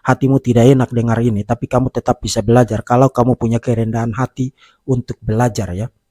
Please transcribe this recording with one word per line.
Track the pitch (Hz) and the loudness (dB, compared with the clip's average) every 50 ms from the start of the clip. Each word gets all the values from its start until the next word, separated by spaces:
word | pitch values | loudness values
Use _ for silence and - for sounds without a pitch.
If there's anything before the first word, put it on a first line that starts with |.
| - | -4
hatimu | - 127 - 139 131 135 131 | -2 -2 0 0 0 0 0
tidak | - 127 117 120 117 131 | 0 2 2 4 6 6
enak | 139 131 123 - 120 | 6 4 2 0 -2
dengar | 120 113 117 113 113 | -2 -2 -2 -2 0
ini, | 117 120 104 101 | 0 0 -2 -2
tapi | 101 - 120 - - | -4 -4 -6 -6 -4
kamu | - - 123 127 117 | -2 -2 0 0 -2
tetap | - 120 - - - - | -4 -4 -2 -2 -2 -2
bisa | - 107 - 117 101 | -6 -6 -4 -2 0
belajar | 107 117 123 123 - 110 104 - | 2 4 4 4 2 -2 -6 -2
kalau | - 123 123 135 131 | 0 2 2 2 2
kamu | - 123 117 127 120 | 2 0 0 0 0
punya | - 120 113 117 117 | 0 -2 -2 -2 -2
kerendahan | - 131 117 113 113 113 110 113 113 117 107 | -2 -2 -2 -2 -2 -2 -2 -4 -4 -4 -4
hati | 127 131 - _ - 127 131 - _ _ _ _ _ _ | -4 -6 -6 _ -6 -8 -8 -8 _ _ _ _ _ _
untuk | 139 131 123 120 - 117 - | -4 -4 -4 -4 -6 -12 -8
belajar | - 107 110 113 123 120 104 113 104 95 90 | -6 -4 0 0 0 0 -2 -4 -6 -6 -6
ya. | 95 113 - - _ _ _ | -8 -8 -10 -12 _ _ _